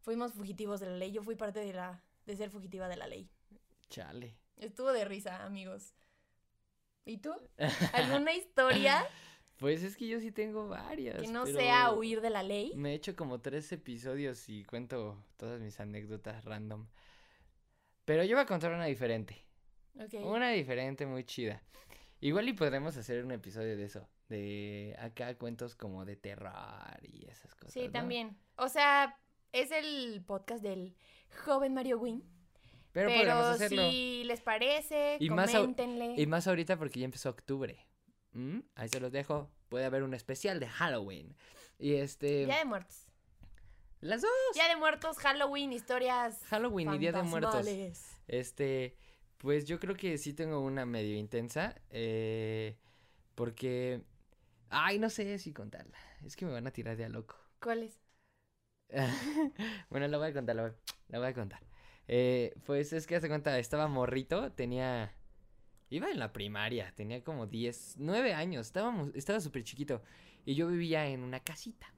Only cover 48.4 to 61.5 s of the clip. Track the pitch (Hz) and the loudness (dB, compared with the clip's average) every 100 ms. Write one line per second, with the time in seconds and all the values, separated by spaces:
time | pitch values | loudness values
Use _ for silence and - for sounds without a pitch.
48.4 | 123 - 139 131 127 - - - - _ | -4 -2 0 0 -2 -8 -20 -20 -20 _
49.4 | 135 147 143 170 190 190 185 151 147 143 | 2 2 2 -4 -2 -2 -2 -2 -4 -4
50.4 | 160 151 135 139 123 117 107 104 107 120 | -2 0 0 -2 -2 -2 0 -2 -2 -2
51.4 | 117 147 196 - - 120 113 110 110 110 | -2 -2 -4 -6 -10 -4 0 0 0 0
52.4 | 110 110 110 107 _ _ _ _ _ - | -2 -2 -4 -8 _ _ _ _ _ -4
53.4 | 120 113 127 123 127 123 - - _ _ | -4 -2 -2 0 0 -2 -8 -20 _ _
54.4 | _ _ - 139 165 202 220 220 202 202 | _ _ 0 2 4 4 0 0 -4 -4
55.4 | 170 147 104 - - - - - 147 - | -8 -10 -12 -12 -18 -20 -20 -18 -16 -8
56.4 | 170 120 127 123 113 113 113 113 113 - | -6 -4 -6 -6 -6 -4 -6 -8 -12 -18
57.4 | - _ 233 226 226 - _ _ _ _ | -20 _ -4 -2 -4 -14 _ _ _ _
58.4 | _ _ _ _ _ 135 131 247 254 302 | _ _ _ _ _ 0 0 0 0 2
59.4 | 294 - 220 208 - 139 143 147 156 143 | 0 0 -6 -6 -6 -2 0 0 0 -2
60.4 | 117 113 113 117 - - - 117 127 123 | 0 0 -2 -4 -12 -14 -8 -2 -2 -2
61.4 | 101 | -6